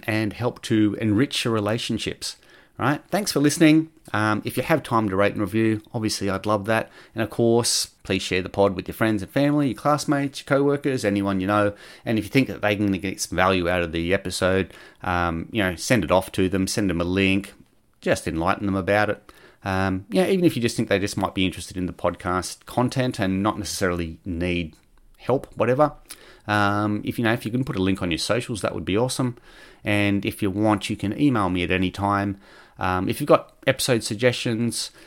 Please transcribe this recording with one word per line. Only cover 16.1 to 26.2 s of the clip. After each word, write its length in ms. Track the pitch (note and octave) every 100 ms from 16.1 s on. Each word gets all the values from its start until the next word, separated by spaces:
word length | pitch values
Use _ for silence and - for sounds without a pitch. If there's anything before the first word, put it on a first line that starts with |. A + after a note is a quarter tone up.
off 200 | F#2 -
to 140 | - F#2+
them, 200 | F#2 F#2+
send 220 | - G2+
them 120 | E2+
a 20 |
link, 500 | F2 F#2 F#2+ F#2+ G2 - _ _ _ _
just 280 | F#3+ D#3 -
enlighten 400 | D#2+ E2+ G2 G2+
them 80 | F#2+
about 340 | F2+ G2+ G#2
it. 240 | G#2 - - - _ G2+
Um, 400 | F#2+ F#2+ F#2+ G2
yeah, 160 | F#3 -
even 180 | F#3+ F3
if 100 | -
you 60 |
just 160 | A#2 -
think 100 | -
they 120 | G2+
just 180 | G2+ -
might 160 | F#2+
be 140 | - F#2
interested 300 | E2 - F#2
in 100 | F2+
the 60 |
podcast 760 | E2 F2 E2+ F#2 F2+ F2+ - -
content 520 | - B2 C3+ B2+ C3
and 220 | F#2+ F#2+
not 160 | G#2 G#2+
necessarily 640 | G2+ - G2 F2 E2+ E2
need 520 | - E2+ F2+ F2 D#2+ - _ _ - -
help, 340 | - C3 - -
whatever. 380 | A2+ B2+ D3 - - -